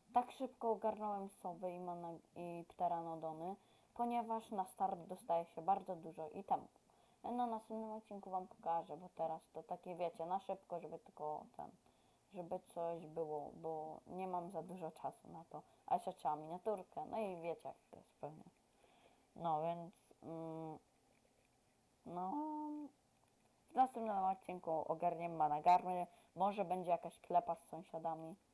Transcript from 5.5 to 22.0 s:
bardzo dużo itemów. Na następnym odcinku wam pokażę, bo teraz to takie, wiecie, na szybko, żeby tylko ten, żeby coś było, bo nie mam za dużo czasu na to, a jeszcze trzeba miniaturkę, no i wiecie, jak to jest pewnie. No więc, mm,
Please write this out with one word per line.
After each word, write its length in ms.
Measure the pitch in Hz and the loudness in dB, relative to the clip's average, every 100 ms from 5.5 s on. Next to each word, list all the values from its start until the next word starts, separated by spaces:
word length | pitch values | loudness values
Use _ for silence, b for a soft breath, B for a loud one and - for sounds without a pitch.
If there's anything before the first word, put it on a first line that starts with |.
| - | 2
bardzo 340 | 160 196 185 170 | 4 4 2 -6
dużo 340 | 160 160 156 | -6 -6 -6
itemów. 520 | 190 - - - - b b b b | -6 2 2 2 -18 b b b b
Na 240 | - 240 240 | -2 0 2
następnym 440 | 220 - 220 220 | 0 -4 -6 -4
odcinku 380 | 214 - 202 190 | -6 -8 -10 -4
wam 180 | 185 185 | -4 -4
pokażę, 500 | - 160 170 170 151 | -4 2 2 0 -6
bo 120 | 180 - | -8 -2
teraz 260 | 165 160 - | -2 -2 -8
to 100 | 160 | -10
takie, 320 | - 180 180 170 | -6 -6 -4 0
wiecie, 300 | 170 - 165 | 0 0 0
na 140 | 190 | 0
szybko, 400 | - 190 - 175 | 0 -6 -4 -6
żeby 200 | 156 165 | -6 -10
tylko 460 | - - 151 151 - - | -12 -6 -4 -4 -8 -10
ten, 140 | 76 - b b b b _ | -12 -14 b b b b _
żeby 260 | - 170 180 | -10 -4 -6
coś 480 | - 175 170 170 156 | -6 -4 -2 -2 -4
było, 440 | 160 156 151 143 | -4 -2 -2 -4
bo 460 | 165 165 156 156 156 - | -6 -4 -4 -4 -8 -8
nie 200 | 180 190 | -4 -2
mam 240 | 180 175 | 0 -2
za 120 | 170 | -4
dużo 280 | 180 185 160 | -6 -6 -6
czasu 360 | - - - - | -6 -6 -8 -12
na 160 | 165 170 | -14 -10
to, 120 | 220 B B - | -12 B B 2
a 80 | |
jeszcze 200 | 180 185 | 2 2
trzeba 220 | - 160 151 | -2 0 0
miniaturkę, 720 | 156 180 226 196 180 - 156 | -2 -4 -2 -2 -4 -8 -4
no 120 | 220 | -2
i 240 | 202 175 | -2 -2
wiecie, 260 | 170 156 135 | -4 -4 -6
jak 100 | - _ | -12 _
to 60 | - | -20
jest 180 | - _ | -20 _
pewnie. 220 | 147 156 - - _ B B B B B B - | -10 -10 -16 -20 _ B B B B B B -2
No 260 | 165 151 | 2 4
więc, 320 | 165 170 170 - - - | 2 0 -6 -14 -20 -16
mm, 540 | - 165 165 160 160 156 - _ _ _ _ _ _ _ _ _ _ _ | -10 -6 -6 -6 -6 -10 -14 _ _ _ _ _ _ _ _ _ _ _